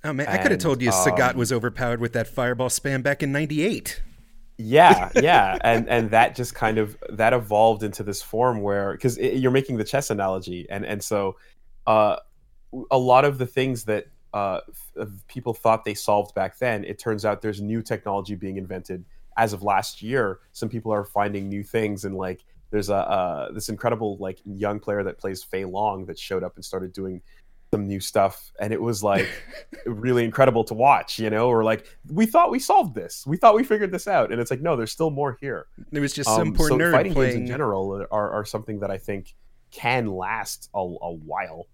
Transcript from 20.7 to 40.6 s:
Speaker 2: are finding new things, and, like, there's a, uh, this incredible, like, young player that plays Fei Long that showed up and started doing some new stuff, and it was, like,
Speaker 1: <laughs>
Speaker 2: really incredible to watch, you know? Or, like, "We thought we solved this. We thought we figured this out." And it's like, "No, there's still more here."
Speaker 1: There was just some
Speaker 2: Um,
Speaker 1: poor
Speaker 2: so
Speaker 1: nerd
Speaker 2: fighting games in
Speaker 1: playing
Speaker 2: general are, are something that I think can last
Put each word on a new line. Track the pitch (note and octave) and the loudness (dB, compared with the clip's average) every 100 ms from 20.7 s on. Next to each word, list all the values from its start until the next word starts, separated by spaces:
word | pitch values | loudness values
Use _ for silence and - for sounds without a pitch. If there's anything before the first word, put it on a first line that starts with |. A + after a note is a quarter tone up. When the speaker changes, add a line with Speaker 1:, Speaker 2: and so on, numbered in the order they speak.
| A#2 A2 | -6 -2
Speaker 2:
are | G#2+ | -2
finding | G2+ - G2+ G2+ G2 | -2 -2 -2 -2 -6
new | G2+ | -8
things, | G2+ A2+ G#2+ G2+ | -4 -2 -2 -4
and, | G2 F#2+ | -6 -6
like, | F#2 F#2 _ - - | -6 -8 _ -20 -6
there's | G#2+ G2 | -4 0
a, | G2+ | -2
uh, | - G2 F2+ D2+ B1 | 0 0 -2 -4 -8
this | G#2+ - | -8 -8
incredible, | G#2 A#2+ A2+ G#2+ F#2+ | -2 -2 0 -4 -6
like, | F#2+ F#2 | -10 -10
young | G2+ G2 G2+ G#2 | -14 -6 -4 -4
player | G#2 G2+ | -4 -2
that | F#2+ - | -4 -6
plays | F#2+ F#2+ | -10 -10
Fei | - F#2+ | -8 -8
Long | F#2+ F#2 G#2+ F#2+ F#2 | -6 -4 -4 -4 -10
that | E2 | -12
showed | - F#2+ | -6 -6
up | F2+ - | -6 -10
and | |
started | - F#2+ F#2 | -10 -10 -10
doing | F#2 F#2+ F2+ - - - - - | -10 -10 -10 -14 -20 -20 -20 -4
some | G#2+ G2+ | -2 -2
new | G2 | -6
stuff, | - A2 G2 - - - | -2 2 2 0 -18 -8
and | G#2 | -6
it | A2 | -4
was, | A2+ G#2 | -2 -2
like, | G#2 G2 - - - - | 2 2 0 -6 -16 -18
Speaker 1:
<laughs> | - - - | -18 -12 -10
Speaker 2:
really | A2 B2 B2 | -6 0 2
incredible | A#2 A2 C3 A#2 | 2 4 4 4
to | G#2+ | -2
watch, | A2 C3 A#2 - - | 2 4 4 2 -4
you | A2 | -2
know? | G#2+ A#2+ | 2 2
Or, | A#2 | 2
like, | A2 A2 - - - | 2 0 -4 -20 -8
"We | D3+ A3 | 0 4
thought | D#4+ F4 | 4 4
we | B3+ | 2
solved | - G4 A3 | 2 2 2
this. | G#2+ E2+ - | -4 -10 -12
We | C3+ D#3+ | -6 4
thought | A#3+ | 6
we | G#3+ | 6
figured | C4 G#3+ G3 | 4 0 0
this | F3+ - | -4 0
out." | F3+ A2+ | 2 2
And | A#2 | 0
it's | A#2 | -2
like, | C3 | -2
"No, | D#3+ C#3 | 0 -2
there's | A2 | -2
still | - D#3+ | -2 -2
more | C#3+ C#3+ B2 | -2 -4 -6
here." | C#3 G2 - - - | -8 -10 -12 -20 -8
Speaker 1:
There | C#3+ | -4
was | C#3+ | -2
just | - C3+ | -2 0
some | A2 D#3+ | 2 2
Speaker 2:
Um, | |
Speaker 1:
poor | - - | 2 4
Speaker 2:
so | C3+ | 4
Speaker 1:
nerd | E3+ | 4
Speaker 2:
fighting | C#3 F3+ | 4 4
games | D3 C3 | 2 2
in | |
Speaker 1:
playing | A#2+ B2 | 0 -4
Speaker 2:
general | A#2+ C3+ G2 G2 G2 - | -2 -2 -2 -4 -6 -4
are, | G#2+ G#2 | -2 -2
are | G#2+ | -4
something | G2+ G#2+ G#2+ G#2 | -4 -8 -6 -6
that | G2 | -6
I | F#2+ | -6
think | - G2+ - - - - _ | -6 -8 -8 -20 -20 -20 _
can | - B2 C3 A2+ | -6 -2 0 -2
last | F#2 F#2 A2 G2 - | -4 -6 -6 -8 -12